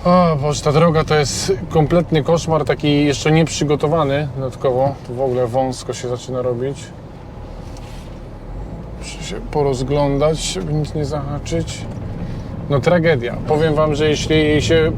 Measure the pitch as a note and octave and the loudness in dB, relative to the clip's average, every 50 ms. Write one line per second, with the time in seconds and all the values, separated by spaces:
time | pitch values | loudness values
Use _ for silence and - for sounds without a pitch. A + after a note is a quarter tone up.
0 | - F3 F3+ F3+ F3 E3+ D#3+ C#3 C#3 D3+ C#3+ - - D3+ C3+ D#3+ E3+ F3 D3+ D#3+ | 4 6 6 6 6 4 2 2 0 0 -2 0 0 2 4 6 4 6 4 2
1 | D3+ - D3+ D3+ C#3+ - - - - - G3 F#3 F#3 - - E3 D3+ C3+ E3 F3 | 2 2 2 2 2 0 -2 -4 0 0 -2 -2 -2 0 2 2 2 4 4 2
2 | D#3+ - E3 D#3 C3+ - E3+ E3 - E3 D#3+ D#3 C#3+ - C#3+ - - D3 D3 C#3+ | 2 2 0 0 2 2 0 0 2 0 0 0 2 0 -2 0 2 2 2 4
3 | D3 D3 C3+ - - D#3 D#3 D#3+ E3 C#3+ - - D#3 C#3 D3+ C3+ - D3 D#3+ E3 | 4 2 0 0 2 4 4 4 4 2 0 -2 0 0 2 0 2 0 2 2
4 | D3+ C3+ C#3 C#3+ D3+ C#3 B2 C3+ C3+ B2+ A#2+ - - C3+ B2 B2+ C3+ C#3+ C#3+ - | 2 2 0 0 -2 -4 -6 -6 -6 -6 -6 -2 0 0 2 2 2 0 0 -4
5 | - - B2 B2 C3+ C3 B2 B2 B2+ A#2+ A#2 C3 C3 C3 B2+ - - - B2 - | -10 -10 -4 -2 0 0 2 0 0 2 2 0 0 0 -2 -6 -8 -8 -8 -6
6 | - A#2+ B2 B2 - - B2+ B2+ B2 B2+ B2 A#2+ B2+ C#3 C#3+ - - - - - | -4 -6 -6 -6 -6 -6 -6 -2 -2 -2 -2 -2 -4 -4 -6 -8 -12 -14 -16 -16
7 | - - - - - - - - - - - - - - - - - - - - | -16 -16 -16 -16 -16 -16 -14 -14 -14 -14 -12 -14 -12 -12 -12 -14 -14 -14 -14 -14
8 | - - - - - - - - - - - - - - - - - - - - | -12 -14 -14 -14 -14 -14 -16 -14 -14 -12 -10 -10 -10 -10 -10 -12 -12 -12 -12 -12
9 | - - - - - - F3+ - - - - D3+ C#3+ C#3 C3 A#2+ C3+ B2+ C#3+ D3 | -12 -12 -12 -12 -10 -10 -10 -10 -10 -4 0 0 2 2 0 0 -2 0 2 2
10 | C#3+ C#3 C#3 C#3 D3 D#3 D#3+ D3+ - - - F#3 F#3 D#3 D3 D3+ D3+ - - D#3 | 2 2 2 2 2 2 2 0 -2 -4 -4 -4 -4 -2 -2 -2 -2 -2 -2 -4
11 | D3 C#3 D3+ D3 C#3 C#3 D3 C#3+ - - E3 E3+ D#3+ - - - - - - - | -2 -2 -4 -4 -4 -4 -6 -6 -4 -2 -2 -2 -2 -4 -6 -8 -8 -8 -8 -8
12 | - - - - - - - - - - - - - - C#3+ C3+ - D#3+ F3 F3 | -8 -8 -6 -6 -6 -6 -8 -8 -8 -8 -8 -8 -2 0 0 2 4 4 4 6
13 | D#3+ E3+ D#3 B2 A#2+ A#2 - - - - D#3 D3 D#3+ D#3+ D3 D3+ D#3 D#3 D3 C#3 | 6 4 4 2 0 -4 -4 -4 0 0 2 2 4 2 4 2 2 2 2 2
14 | D#3 D3+ D3 C3 - - D#3 D#3+ D#3 D3+ D3+ D3 - - E3 D#3+ D#3 E3 E3 | 2 2 2 2 2 2 2 4 4 4 4 2 4 4 4 4 4 2 0